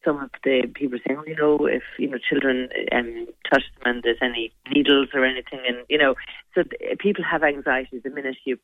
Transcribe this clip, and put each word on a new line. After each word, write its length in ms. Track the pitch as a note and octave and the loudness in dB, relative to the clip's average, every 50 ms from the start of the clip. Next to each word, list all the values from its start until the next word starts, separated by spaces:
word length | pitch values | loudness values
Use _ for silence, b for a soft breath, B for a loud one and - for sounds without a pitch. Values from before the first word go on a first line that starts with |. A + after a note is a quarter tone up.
| - | 2
Some 160 | E3+ D3+ C#3+ | 2 0 0
of 120 | C#3 C3 - - - | -2 -10 -12 -4 0
the 200 | C3+ C3+ B2+ B2 A#2+ - | 2 4 4 2 0 -4
people 240 | - C#3+ C#3 B2 A#2+ | -4 -4 -4 -4 -4
were 40 | - | -4
saying, 140 | - C3+ D3 | -4 -4 -4
"Oh, 60 | D3+ D#3 | -4 -8
you 80 | D#3+ | -2
know, 320 | D#3 D3+ D3+ D3+ D3 D3 - | 2 4 4 4 4 4 2
if, 160 | - B2+ - - - - | 2 0 -4 -8 -6 -4
you 100 | - C#3+ | -4 -2
know, 80 | C3+ A#2+ | -2 -4
children, 520 | - - D#3 C#3 C3+ C3+ B2+ B2+ B2+ B2+ - - - - | -2 0 0 2 2 2 2 2 0 -2 -4 -4 -2 0
um, 360 | - B2+ A#2+ A#2 A#2 A#2 A#2 A#2 - _ _ - | 0 0 0 -2 -6 -8 -10 -10 -12 _ _ 0
touch 100 | - C3+ - - - _ - | 0 0 -2 -2 -14 _ -4
them 140 | B2 A#2+ A#2+ | -2 -2 0
and 60 | A#2 | 0
there's 140 | A#2 A#2 A#2 | 0 0 0
any 320 | C3 B2+ A#2+ A#2 A2+ A2+ _ _ _ - | -2 -4 -2 -4 -6 -8 _ _ _ 0
needles 380 | C3+ - C#3+ C#3+ C#3+ C#3 C3+ B2+ - | 2 2 6 6 6 6 4 2 2
or 100 | C#3+ C3 | 2 2
anything," 380 | C3 B2+ B2+ B2 - - C3+ B2+ B2+ | 2 0 -2 -8 -10 -12 -8 -6 -6
and, 100 | A#2+ B2 B2 _ | -6 -6 -4 _
you 80 | C#3+ D3 | 2 4
know, 160 | D3+ C3+ B2+ B B B B B B _ _ | 4 4 4 B B B B B B _ _
so 80 | C3+ B2 | 0 0
th-, 340 | - - - - - - - | 0 -2 -8 -6 -6 -6 0
people 260 | - G3+ G3+ G3 F3 | 2 0 0 2 -2
have 200 | E3 E3 D#3+ D#3 | -2 0 2 2
anxiety 560 | D3+ C#3+ C#3 C3 D3+ C3+ C3 C3 B2+ - B2 | 2 2 0 0 0 0 0 0 -4 -10 -10
the 100 | A2 C3+ | -10 -8
minute 280 | C3+ D3 C#3 C3+ C3 - _ | -8 -6 -6 -6 -6 -6 _
you 140 | C#3 B2+ A2+ | -4 -4 -4